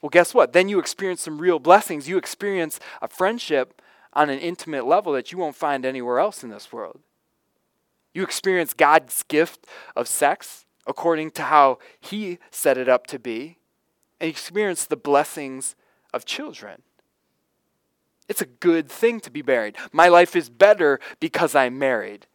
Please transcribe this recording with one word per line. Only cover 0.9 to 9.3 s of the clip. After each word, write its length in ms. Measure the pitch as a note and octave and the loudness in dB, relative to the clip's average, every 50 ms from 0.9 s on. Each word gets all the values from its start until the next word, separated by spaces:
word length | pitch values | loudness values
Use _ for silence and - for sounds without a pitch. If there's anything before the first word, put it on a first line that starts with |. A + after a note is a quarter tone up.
| - _ G3 F#3+ F3+ E3 | -8 _ -6 -6 -6 -6
some 160 | - - D#3 D3+ | -8 -12 -10 -4
real 220 | E3 F3+ F3 D#3 | 0 0 0 0
blessings. 500 | B2 D#3 F3+ G#3 G#3 - F3+ D3 C#3 C#3+ | 6 6 6 6 6 2 -8 -10 -8 -4
You 80 | F3 F3+ | -6 -6
experience 640 | - - - _ - G3+ G3 F#3 E3 D#3 - - - - - - | -6 -6 -12 _ -6 -4 -4 -4 -4 -6 -8 -14 -16 -18 -16 -12
a 60 | - - | -12 -12
friendship 720 | - - F3+ F#3+ A3+ A#3+ - - D#3 C#3 B2+ - _ _ _ _ _ _ _ _ _ | -4 -2 -2 -2 -2 -4 -6 -2 0 -2 -2 -2 _ _ _ _ _ _ _ _ _
on 180 | - D3+ D3 | 2 2 2
an 80 | C3+ C#3 | 2 -4
intimate 480 | - E3+ F3 - - E3+ D#3 C#3 A#2+ B2 | -6 -8 -8 -8 -10 -8 -8 -6 0 2
level 260 | D#3+ F#3+ G#3 F3+ C#3+ | 2 2 2 0 -4
that 180 | C3 B2 - | -4 -4 -6
you 60 | - F3+ | -8 -6
won't 180 | F3+ D#3 C3+ | -6 -6 -6
find 300 | - - D3+ C#3+ C3+ B2+ | -4 -4 -4 -4 -2 -4
anywhere 320 | C3 C3 C3 B2 A#2+ B2 B2+ | -4 -6 -6 -6 -4 0 0
else 260 | E3 G#3+ G3+ - - | 0 -2 -2 -8 -16
in 60 | A#2+ | -16
this 240 | G#2+ G#2 - - - | -16 -16 -18 -18 -14
world. 260 | A#2+ G#2+ E2+ - - _ _ _ _ _ _ _ _ _ _ _ _ _ _ _ _ _ _ _ _ _ _ _ | -14 -14 -14 -16 -20 _ _ _ _ _ _ _ _ _ _ _ _ _ _ _ _ _ _ _ _ _ _ _
You 100 | E3 F#3+ | -8 -8
experience 500 | - - - - F#3+ F#3+ F3+ E3 D3 - | -8 -8 -6 -4 -2 0 0 -2 -4 0
God's 480 | - D#3+ C#3+ D3+ D#3+ D#3 D#3+ - - - | 2 4 6 6 4 2 2 -8 -8 -8
gift 440 | _ | _